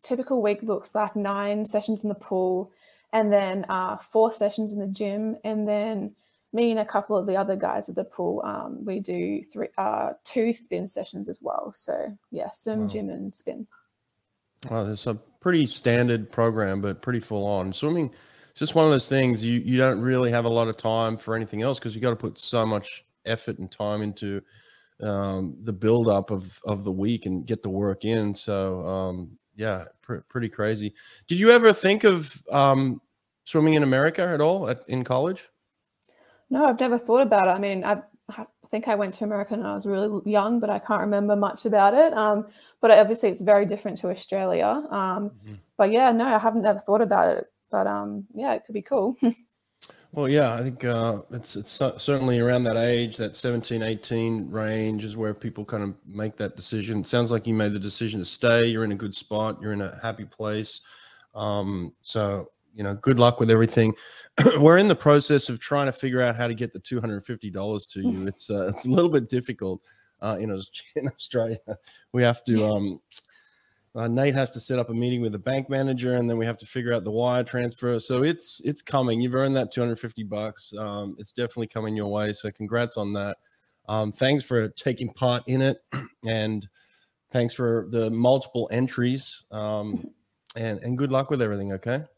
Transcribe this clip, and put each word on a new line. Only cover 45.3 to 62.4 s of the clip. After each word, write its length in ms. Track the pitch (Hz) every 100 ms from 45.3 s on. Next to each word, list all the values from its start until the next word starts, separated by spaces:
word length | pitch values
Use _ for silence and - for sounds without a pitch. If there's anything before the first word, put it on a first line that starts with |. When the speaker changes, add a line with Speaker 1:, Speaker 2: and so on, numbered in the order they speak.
Speaker 2:
Mm-hmm. 220 | - 107 104 _ -
Speaker 1:
but 140 | 202
yeah, 200 | 226 262
no, 140 | 233 262
I 120 | 214
haven't 280 | 220 220 208
ever 140 | 202
thought 220 | - 208
about 340 | 220 196 170 -
it. 160 | - _ _
But, 160 | 202 190
um, 380 | 202 208 208 196
yeah, 200 | 214 269
it 100 | 160 -
could 80 |
be 80 | 214
cool. 340 | - 269 196 247
<laughs> 60 | 240 233 _ _ _ _ - - _
Speaker 2:
Well, 180 | - 135
yeah, 240 | 147 131
I 100 | 117
think, 220 | 131 123 123
uh, 380 | 117 117 101 -
it's, 260 | 123 - 101
it's 120 | 104
cer-, 280 | - 135 -
certainly 400 | - 139 131 120
around 240 | 120 123
that 140 | 120 110
age, 400 | 120 120 120 107
that 180 | 107 -
seventeen, 460 | 127 120 - 117
eighteen 680 | 110 107 - 117 113 113 73
range 540 | 107 107 110 110 107
is 140 | 107 110
where 160 | 107
people 320 | 104 117 104 104
kind 180 | 107
of 100 | 101 98 -
make 320 | 101 107 -
that 180 | 104 -
decision. 460 | - 110 104 107
It 60 | 90
sounds 260 | 120 117
like 120 | 113 117
you 80 |
made 200 | 110 104
the 60 | 104
decision 420 | 101 - 113 104
to 40 | 87
stay. 400 | - 120 117 117
You're 180 | 110 110
in 80 |
a 20 | 101
good 180 | 104
spot. 440 | - - 107 110 -
You're 120 | 107
in 80 | 104
a 180 | 95 -
happy 220 | 113 104
place. 560 | 95 - 107 107 107 - - - - - _
Um, 580 | 110 104 104 98 95 87 _
so, 500 | - 113 104 98